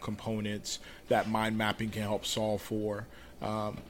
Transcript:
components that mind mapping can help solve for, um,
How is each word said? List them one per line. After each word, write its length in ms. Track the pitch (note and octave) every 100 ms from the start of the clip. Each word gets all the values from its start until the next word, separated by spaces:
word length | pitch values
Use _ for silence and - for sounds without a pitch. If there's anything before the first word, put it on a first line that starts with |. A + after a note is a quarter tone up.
components 760 | - G#2 A#2 G#2+ G#2 G#2 - - - - -
that 220 | A2+ G#2
mind 280 | A2 A2 A2
mapping 340 | G#2+ G#2 A2
can 100 | G2+
help 240 | G2+ G#2 -
solve 360 | - G#2+ G#2
for, 460 | - A2 G#2+ G2+ A2 - - -
um, 360 | G#2 G#2+ G#2+ - -